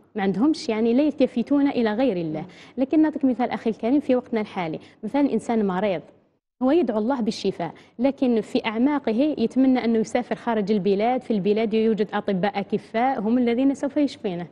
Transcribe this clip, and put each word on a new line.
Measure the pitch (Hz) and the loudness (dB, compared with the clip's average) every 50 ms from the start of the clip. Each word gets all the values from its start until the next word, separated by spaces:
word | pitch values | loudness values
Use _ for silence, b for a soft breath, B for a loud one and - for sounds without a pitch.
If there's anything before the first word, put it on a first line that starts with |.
| _ _ _ | _ _ _
ما | 214 190 | -2 -2
عندهمش | 196 185 190 233 311 311 - - - | 0 0 2 2 2 2 0 -2 -4
يعني | 220 214 226 233 233 | -2 0 2 2 4
لا | 254 302 | 4 2
يلتفتون | 302 277 - 262 247 - 247 226 - 277 285 277 285 | 2 2 2 0 0 2 -2 -2 0 2 2 2 2
إلى | - - 233 214 208 | 0 0 0 0 0
غير | 208 269 262 196 | 0 0 0 0
الله. | 180 170 160 156 151 170 185 B B B B B - | -2 -4 -4 -6 -6 -8 -10 B B B B B -4
لكن | 262 269 - 311 311 | -2 0 2 4 4
نعطيك | 311 294 - - | 2 2 0 0
مثال | 262 247 208 247 - | 0 0 0 -2 -2
أخي | - 220 - 233 | -4 -4 -4 -4
الكريم | 214 - - 220 269 294 | -4 -2 0 0 0 2
في | 277 - 254 | 2 2 0
وقتنا | 247 247 - - 220 | 0 0 -2 -4 -4
الحالي، | 214 214 - 196 175 160 156 B B B B B - | -4 -4 -6 -6 -6 -6 -6 B B B B B -10
مثلا | 208 - 277 294 269 - | -4 0 0 0 2 0
إنسان | 220 - - 233 226 208 | -2 -2 -2 0 0 0
مريض | 196 180 180 214 214 185 156 - - - _ _ _ _ _ _ _ _ _ 247 | 0 0 0 0 0 -2 -4 -6 -12 -20 _ _ _ _ _ _ _ _ _ 0
هو | 254 | 2
يدعو | 285 349 339 220 214 220 | 4 4 2 2 0 -2
الله | 214 233 277 254 | 0 0 -2 -2
بالشفاء، | 220 214 - - - 196 180 - 180 160 B B B B B - | -2 -4 -4 -2 -4 -4 -4 -4 -8 -8 B B B B B -2
لكن | 233 277 269 - 269 247 240 214 | -2 -2 0 0 0 2 2 0
في | 202 - - 247 - | 0 -2 -4 -2 -2
أعماقه | 226 214 226 247 285 302 277 - - 220 220 277 311 285 - | -2 -2 0 0 2 0 0 -2 -2 0 0 0 0 0 0
يتمنى | 226 220 - 247 262 262 254 247 - | -2 0 2 2 2 4 2 2 2
أنه | 226 226 220 | 0 0 0
يسافر | 220 - - 254 233 - 233 | 0 0 -2 -4 -2 -4 -6
خارج | - - 240 233 220 202 180 220 | -6 -4 -2 -2 -2 0 0 0
البلاد، | 214 175 202 196 190 214 233 254 262 - | 0 2 2 0 2 2 0 0 -2 -2
في | - 233 | -2 -2
البلاد | 208 175 208 208 214 226 220 208 | 0 0 0 2 2 0 0 0
يوجد | 220 220 226 220 196 214 - - | 2 2 2 2 0 -2 -2 -4
أطباء | 208 202 - 202 180 175 208 - 202 | -4 -2 -2 -2 0 -2 -2 -2 -4
أكفاء | 196 - - 196 - - - 220 240 269 269 - | -4 -4 -4 -6 -6 -4 -2 -2 0 0 0 -2
هم | 185 214 233 254 | 0 0 2 2
الذين | 247 233 233 233 269 277 277 | 2 2 2 2 2 0 0
سوف | 269 - 277 277 | 0 -4 -4 0
يشفينه. | 294 294 262 - - - 214 180 170 175 156 | 0 0 0 -2 -6 -6 -6 -6 -6 -8 -12